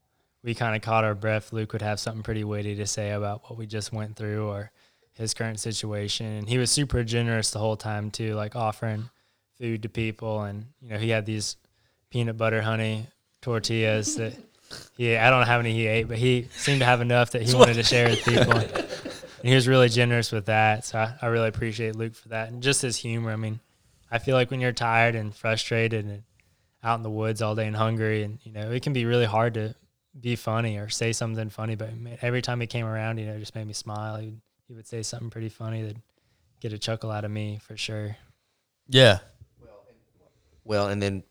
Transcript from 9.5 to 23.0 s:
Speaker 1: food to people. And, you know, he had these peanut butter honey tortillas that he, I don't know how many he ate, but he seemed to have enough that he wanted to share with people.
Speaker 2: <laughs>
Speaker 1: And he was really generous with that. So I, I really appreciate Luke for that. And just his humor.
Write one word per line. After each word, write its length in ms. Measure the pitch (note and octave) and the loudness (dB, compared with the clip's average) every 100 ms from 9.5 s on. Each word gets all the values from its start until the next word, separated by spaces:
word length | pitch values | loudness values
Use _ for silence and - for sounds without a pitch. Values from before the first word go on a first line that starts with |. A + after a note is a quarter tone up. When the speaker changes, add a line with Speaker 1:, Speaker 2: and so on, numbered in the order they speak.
| - | -8
Speaker 1:
food 240 | A#2+ A2 | -4 -4
to 60 | A2 | -4
people. 540 | - A2+ G#2+ A2+ G#2+ | -4 -4 -4 -4 -4
And, 240 | G#2 G2+ A#2+ _ | -4 -8 -12 _
you 80 | A#2+ | -8
know, 80 | G#2+ | -2
he 120 | A2+ | 2
had 160 | A2 G#2+ | 2 2
these 300 | G#2+ G2+ - _ _ _ _ _ | -2 -4 -8 _ _ _ _ _
peanut 260 | B2 A#2 A2+ | -2 -2 0
butter 260 | A2+ A2 | 2 2
honey 440 | A2 A2+ A2 A2 A#2 _ _ _ | 0 0 0 -4 -8 _ _ _
tortillas 760 | - A2+ G#2 A2+ A2 G#2+ G#2 - | -4 -2 0 2 2 2 0 -4
that 160 | A2 - - _ - - - - | -4 -8 -18 _ -20 -18 -14 -2
he, 200 | A#2+ A2+ | 2 6
I 140 | A#2 | 6
don't 100 | C3 | 6
know 60 | A#2 | 4
how 120 | A#2+ | 4
many 140 | A#2 | 2
he 140 | A2+ A2 | 0 2
ate, 220 | A2 A#2 | 0 0
but 100 | A2+ | 0
he 300 | B2+ B2 A#2+ - | 2 2 -2 -4
seemed 240 | - C#3 | 0 4
to 60 | B2 | 6
have 140 | B2 | 4
enough 300 | A#2+ A#2+ A#2+ | 4 4 4
that 100 | B2 | 2
he 120 | A#2 | 4
wanted 200 | B2+ A#2 | 8 8
to 80 | A#2 | 8
share 240 | A2+ B2 A#2+ | 4 4 4
with 160 | A2+ | 4
people. 300 | - C#3+ - | 2 4 6
Speaker 2:
<laughs> 280 | A#2 A2 - - - - - - - | 4 2 -4 -6 -8 -10 -14 -16 -4
Speaker 1:
And 100 | B2 | 4
he 40 | |
was 140 | C3 B2+ | 4 6
really 220 | C3 A#2+ | 6 6
generous 420 | A2+ A#2+ A#2+ A2+ | 6 4 2 0
with 140 | A2+ G2+ | -2 0
that. 380 | G#2+ A2 G#2+ - | 4 4 2 -2
So 120 | A2 | -2
I, 160 | A2 B2 | -2 -2
I 40 | A#2+ | -2
really 200 | A#2 A2+ | 0 0
appreciate 460 | A2+ A#2 A2 A2+ | -2 -4 -4 -6
Luke 200 | A2 A2+ | -4 -8
for 160 | A2+ A2 | -10 -10
that. 180 | A2 A2+ | -8 -8
And 140 | A#2+ | -4
just 180 | C3 C#3 | 0 0
his 140 | B2+ | 0
humor. 340 | A2 | -4